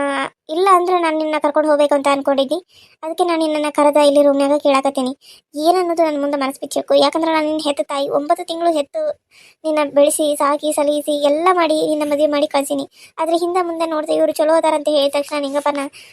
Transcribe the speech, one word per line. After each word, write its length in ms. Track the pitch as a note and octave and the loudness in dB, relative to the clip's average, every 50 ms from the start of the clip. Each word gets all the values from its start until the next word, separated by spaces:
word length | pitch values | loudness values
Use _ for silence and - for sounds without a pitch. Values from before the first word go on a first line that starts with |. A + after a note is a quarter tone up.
| C#4+ C#4 C#4 C4+ C4+ - - _ _ - | -2 -2 -4 -4 -6 -8 -10 _ _ -6
ಇಲ್ಲ 200 | D#4 E4 F#4+ G4 F#4 | -2 0 4 4 4
ಅಂದ್ರೆ 260 | F4 F4 F4 F#4 F4 | 4 4 2 0 0
ನಾನ್ 180 | E4+ D#4+ D#4 | 0 0 -2
ನಿನ್ನ 180 | D#4 D#4 D#4 D4+ D4+ | -2 -2 -2 -2 -2
ಕರ್ಕೊಂಡ್ 300 | - D4 D4 D4+ D4+ D4+ | -2 0 0 0 2 2
ಹೋಗ್ಬೇಕು 260 | D4 C#4+ D4 C#4+ D4 | 2 2 2 2 2
ಅಂತ 140 | C#4+ C#4 C#4+ | 2 2 2
ಅನ್ಕೊಂಡಿದ್ನಿ. 560 | C#4 C#4 C#4 C#4+ C#4 C4 C4+ C4 D4+ F4+ - _ _ - - _ _ _ - | 0 0 0 0 0 0 0 -2 -4 -6 -6 _ _ -20 -20 _ _ _ -10
ಅದಕ್ಕೆ 220 | D#4+ E4 E4 F4+ | -6 -2 -2 0
ನಾನ್ 140 | F4 E4+ D#4+ | 0 0 0
ನಿನ್ನನ್ನ 280 | D#4+ D#4 D4+ D4+ D4+ D4 | 0 0 0 -2 -2 -2
ಕರೆದ 260 | C#4+ - D4 D4 C#4+ | 0 2 2 4 4
ಇಲ್ಲಿ 260 | D4+ D4 C#4+ C#4+ D4 C#4+ | 4 4 4 4 4 4
ರೂಮ್ನಾಗ 360 | C#4+ C#4 C#4 C#4 C#4 D4 D4 | 4 4 2 2 2 0 2
ಕೇಳಾಕತ್ತೀನಿ. 600 | - C#4+ C#4 C4+ C#4 C#4 C#4 C#4 B3+ B3+ C#4 - _ - - - _ _ - | 2 2 2 2 2 0 -2 -2 -4 -4 -6 -8 _ -20 -20 -20 _ _ -8
ಏನನ್ನೋದು 500 | C#4+ D4+ E4 F4+ F#4 F4+ E4+ E4+ E4 E4 | -2 0 2 2 2 2 0 0 0 0
ನನ್ 160 | D#4+ D4+ C#4+ | 0 0 -2
ಮುಂದೆ 160 | C#4+ C#4+ C#4+ | -2 -2 -2
ಮನಸ್ 240 | C#4+ C4+ C4 C#4 - | -2 -4 -4 -6 -8
ಬಿಚ್ಚಿಕ್ಕು. 340 | - C#4 - C#4 - - C#4 | -10 -8 -6 -6 -2 0 2
ಯಾಕಂದ್ರೆ 380 | C#4+ C#4 C#4+ - D#4+ D#4+ D#4+ D#4+ | 4 4 4 2 0 -2 0 0
ನಾನ್ 140 | D#4 D4+ | 0 0
ನಿನ್ 140 | D4+ D#4 D#4 | -2 -2 -2
ಹೆತ್ತ 200 | D#4 D4 C#4+ D4 | -2 -2 -4 -4
ತಾಯಿ, 280 | D4 - D4 C#4 C#4 - | -4 -6 -6 -6 -4 -2
ಒಂಬತ್ತು 380 | - C#4+ D4 D4 F4 - F4 | -2 -2 0 0 -2 -2 -4
ತಿಂಗಳು 300 | - E4 E4 E4+ E4+ E4 | -6 -6 -2 0 0 0
ಹೆತ್ತು 440 | D4+ C#4+ - - D#4+ D#4 D4+ D4+ - _ _ _ - - - _ _ - | 0 -2 -6 -6 -6 -6 -6 -6 -8 _ _ _ -20 -20 -20 _ _ -4
ನಿನ್ನ 260 | D#4 D#4 D4+ D4+ C#4 C4+ | -2 -2 0 -2 0 2
ಬೆಳೆಸಿ, 420 | C#4+ C#4+ D4+ D4+ - D#4 D4 D4 - | 2 2 4 2 0 0 0 0 0
ಸಾಕಿ, 340 | D4+ C#4 D4 C#4+ - D4+ D4+ | 0 0 0 0 -2 -2 -2
ಸಲಹಿಸಿ, 520 | D#4+ D4 C#4+ D4 D4 D4 - D4 D4 C#4+ | 0 0 0 0 -2 -2 -2 -2 0 0
ಎಲ್ಲ 240 | C#4+ C#4+ D#4 E4+ F#4 F#4 | 0 2 2 2 2 2
ಮಾಡಿ 360 | F4+ E4+ D#4 D#4 D#4 D#4+ D#4 | 4 2 2 2 0 0 0
ನಿನ್ನ 240 | D#4 D4+ D4+ D4 D4 | 0 0 -2 0 0
ಮದ್ವೆ 140 | C#4+ D4+ | 2 2
ಮಾಡಿ 200 | D4 D4 C#4+ D4 | 2 2 0 -2
ಕಳ್ಸೀನಿ. 440 | D4+ - C#4+ C#4 - C#4+ C#4 C4+ - _ _ - - _ - | -2 -2 -2 -2 -2 -4 -6 -6 -8 _ _ -20 -14 _ -6
ಆದ್ರೆ 180 | D#4+ D#4+ E4 | -2 0 0
ಹಿಂದೆ 260 | E4 F4 F4 F4 F#4 F4+ | 0 0 0 0 -2 -2
ಮುಂದೆ 240 | E4+ E4 E4 E4 | -2 -4 -4 -4
ನೋಡ್ದೆ 280 | E4 D#4+ D4+ D4+ D#4 D#4 | -4 -4 -4 -4 -2 0
ಇವ್ರು 180 | D#4 D#4+ D#4 D#4 | 0 0 0 0
ಚಲೋ 220 | - D#4 D4+ E4 | 0 0 2 2
ಅದಾರ 200 | E4 E4 D#4+ D#4 | 2 2 2 0
ಅಂತ 140 | D4+ D4 D#4 | -2 0 0
ಹೇಳಿದ 240 | D4+ D4 C#4 C#4 C#4+ | 0 2 0 0 0
ತಕ್ಷಣ 280 | C#4+ C#4+ - D4+ D4 | -2 -4 -4 -4 -6
ನಿಂಗಪ್ಪ 280 | C#4+ C4+ C#4 D4 C#4+ D4 C#4+ | -4 -4 -4 -4 -2 -2 -2
ನಾ-, 200 | C#4+ C#4 C#4+ - - - - | -4 -4 -8 -10 -14 -20 -20